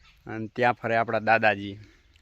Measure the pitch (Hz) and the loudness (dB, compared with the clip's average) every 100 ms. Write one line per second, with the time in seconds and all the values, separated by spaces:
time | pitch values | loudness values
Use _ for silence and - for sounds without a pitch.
0 | _ _ - 110 107 - 120 117 113 113 | _ _ -14 -12 -10 0 0 0 -2 -2
1 | 117 113 110 113 110 101 101 101 107 _ | 0 -2 2 4 4 0 -4 -12 -18 _
2 | _ _ | _ _